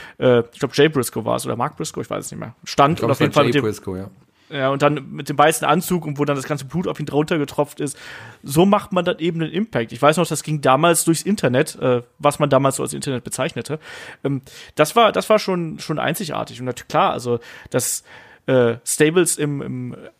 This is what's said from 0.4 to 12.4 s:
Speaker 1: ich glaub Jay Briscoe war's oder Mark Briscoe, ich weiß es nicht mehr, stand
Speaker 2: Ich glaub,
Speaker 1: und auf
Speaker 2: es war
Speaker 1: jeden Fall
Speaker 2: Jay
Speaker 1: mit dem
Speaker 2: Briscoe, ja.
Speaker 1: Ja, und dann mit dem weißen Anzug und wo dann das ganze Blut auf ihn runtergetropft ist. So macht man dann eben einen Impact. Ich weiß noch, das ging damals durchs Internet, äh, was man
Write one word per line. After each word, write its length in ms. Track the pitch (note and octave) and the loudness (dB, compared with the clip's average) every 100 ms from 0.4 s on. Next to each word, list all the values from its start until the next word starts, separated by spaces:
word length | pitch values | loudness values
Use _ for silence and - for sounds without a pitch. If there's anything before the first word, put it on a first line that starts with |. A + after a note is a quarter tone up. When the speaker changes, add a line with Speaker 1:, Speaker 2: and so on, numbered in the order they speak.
| A#2 | 2
Speaker 1:
ich 60 | - | -4
glaub 140 | C#3+ | -2
Jay 140 | - D#3 | 2 2
Briscoe 380 | D3 A#2 - A2+ | 2 -4 -4 -4
war's 180 | A#2+ | -4
oder 120 | C3 A2+ | -4 -6
Mark 200 | C3+ - | -6 -6
Briscoe, 240 | D#3 - | -10 -10
ich 80 | - | -8
weiß 160 | - | -8
es 60 | - | -10
nicht 100 | A2 | -12
mehr, 140 | G#2 - | -14 -14
stand 300 | - - C#3+ | -2 2 4
Speaker 2:
Ich 40 | - | 4
glaub, 80 | - | 0
Speaker 1:
und 20 | |
auf 60 | B2+ | 2
Speaker 2:
es 20 | |
war 60 | D3 | 2
Speaker 1:
jeden 80 | |
Fall 100 | D3+ | 2
Speaker 2:
Jay 40 | B2 | 2
Speaker 1:
mit 60 | C#3+ | 2
dem 60 | |
Speaker 2:
Briscoe, 360 | A2 G2 - F#2 | 0 -4 -8 -10
ja. 120 | G2+ - _ _ _ | -12 -18 _ _ _
Speaker 1:
Ja, 180 | C#3+ C3+ | -4 -2
und 140 | C#3 | 2
dann 280 | D3 D3 C3 | 2 2 -4
mit 200 | D3+ C#3+ | -10 -2
dem 80 | C#3+ | 4
weißen 280 | D3+ D#3+ D3 | 4 4 2
Anzug 380 | E3 - F3+ | 0 0 -2
und 140 | D#3 C#3 | -2 -2
wo 80 | D3 | -2
dann 100 | C#3 | -2
das 80 | |
ganze 220 | B2+ C#3+ C3+ | -4 -6 -4
Blut 200 | E3 F#3 | -4 -4
auf 140 | D3+ | -4
ihn 80 | C#3+ | -2
runtergetropft 720 | C#3+ D#3+ E3+ C#3+ - C#3+ - | -2 0 -2 -2 -2 -4 -4
ist. 160 | C#3+ - - - - - | -8 -8 -16 -18 -20 -16
So 240 | C#3+ C#3+ G3 | -2 4 4
macht 260 | G3+ - | 4 2
man 100 | F3+ | -2
dann 160 | F3 D#3 | 0 -2
eben 220 | E3+ E3 | -2 -2
einen 100 | D#3+ | -4
Impact. 420 | E3+ A3+ B2+ A2+ | -4 -4 -4 -4
Ich 100 | A#2 | 2
weiß 160 | C#3+ D#3+ | 2 4
noch, 80 | E3 | 0
das 160 | D3+ | -2
ging 180 | - D3+ | -4 0
damals 460 | C3 C3+ E3+ E3 E3+ | 4 4 4 4 2
durchs 160 | D#3+ | 0
Internet, 540 | F#3 G#3 C3 B2 - - | -2 0 2 2 0 -2
äh, 260 | C3 B2 - - | 0 0 -4 -2
was 200 | C#3+ | 0
man 120 | - | 2